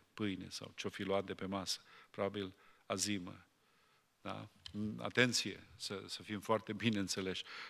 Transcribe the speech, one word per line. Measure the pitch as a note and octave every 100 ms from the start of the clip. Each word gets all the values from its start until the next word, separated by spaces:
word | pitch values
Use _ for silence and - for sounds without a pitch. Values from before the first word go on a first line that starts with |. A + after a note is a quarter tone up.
| -
pâine | - G#2+ F#2 F#2
sau | - - -
ce-o | G2+
fi | -
luat | G2 F#2+ G2
de |
pe | F#2 F#2+
masă, | G2 F2+ - - - -
probabil | - G2+ G2+ F#2+ - - - -
azimă. | G2+ F#2+ G2+ F2+ F#2+ - _ _ _ _ _ _ _
Da? | G2 G2+ G#2+ - - G#2 G#2+ A#2
Atenție, | G#2 A2 B2 A2+ G2+ F2+ - -
să, | - G2 G2+
să | -
fim | F#2+ G#2
foarte | F#2 A2 -
bine | G#2 A#2 G#2
înțeleși, | F#2+ - F#2+ F2+ - - -